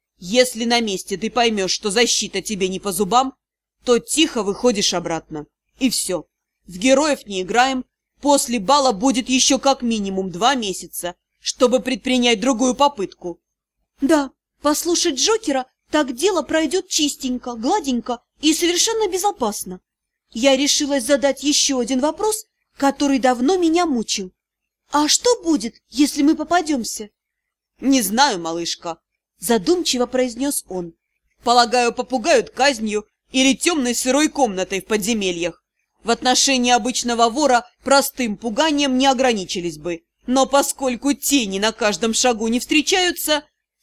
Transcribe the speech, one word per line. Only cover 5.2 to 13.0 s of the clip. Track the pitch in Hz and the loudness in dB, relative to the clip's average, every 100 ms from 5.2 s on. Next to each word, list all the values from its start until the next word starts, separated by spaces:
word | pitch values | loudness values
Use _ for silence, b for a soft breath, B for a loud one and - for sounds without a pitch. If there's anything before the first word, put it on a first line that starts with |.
| - 156 151 _ _ _ | -8 -14 -14 _ _ _
И | 262 | -2
все. | - - 175 - _ _ _ - | -2 -4 -6 -8 _ _ _ -18
В | 180 | -2
героев | 240 269 311 269 - | 4 4 4 -2 -4
не | 190 | -8
играем. | 185 220 262 262 - _ _ _ | -2 0 0 -2 -8 _ _ _
После | 285 277 - 240 | 2 2 2 -4
бала | 185 294 262 | 2 2 2
будет | 196 254 240 247 | 2 0 0 0
еще | 254 - 208 | 0 2 2
как | 277 269 | 2 0
минимум | 240 226 196 190 190 | -2 -4 -4 -4 -6
два | 170 240 | 0 0
месяца, | 277 208 180 175 - 175 175 _ _ | 0 -2 -8 -12 -10 -10 -12 _ _
чтобы | - - 247 240 | -12 0 2 2
предпринять | 254 254 - 254 240 226 | 0 -4 0 2 2 2
другую | 240 226 254 254 | 0 0 0 2
попытку. | 285 285 | 0 0